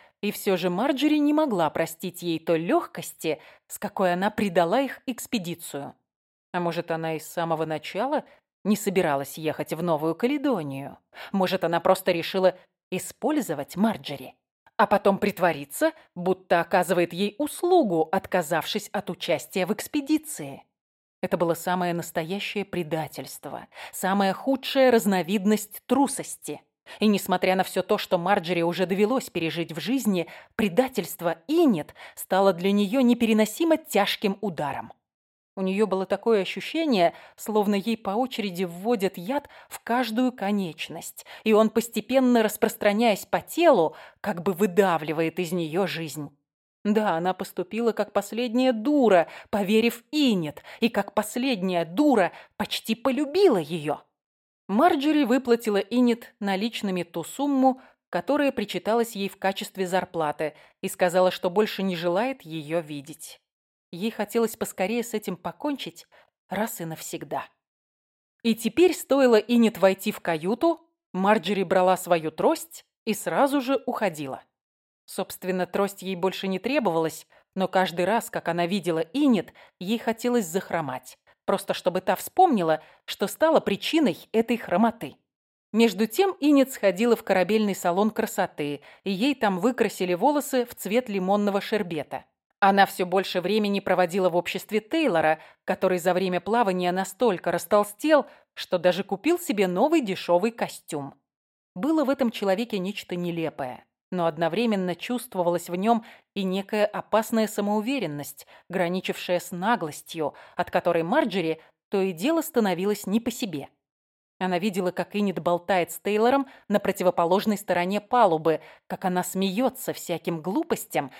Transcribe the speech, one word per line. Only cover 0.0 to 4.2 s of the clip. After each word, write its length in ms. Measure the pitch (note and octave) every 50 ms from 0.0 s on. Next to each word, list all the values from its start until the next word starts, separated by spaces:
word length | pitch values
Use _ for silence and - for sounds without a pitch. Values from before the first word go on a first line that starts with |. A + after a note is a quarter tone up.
| - _ _ _
и 100 | - G#3
всё 260 | G3+ - - G#3 F#3+
же 140 | F3 E3+ F3+
Марджери 480 | F3 F#3 A#3 C#4+ D4+ B3 C#4+ D4+ D4+ D4+
не 140 | D4 D4
могла 360 | D4+ D4+ D#4 C#4+ G#3 F#3 D#3+ D3
простить 520 | - - E3 D#3+ - _ - F#3 - -
ей 160 | F3 F3 E3 D#3+
той 220 | - - E3+ D#3+
лёгкости, 800 | E3 F3+ C#4+ F4 - - - F#3 D#3 - - _ - D#3+ D3 - - - - _ _
с 100 | _ - -
какой 320 | - G3 - - G3 F3+
она 180 | F3 F3+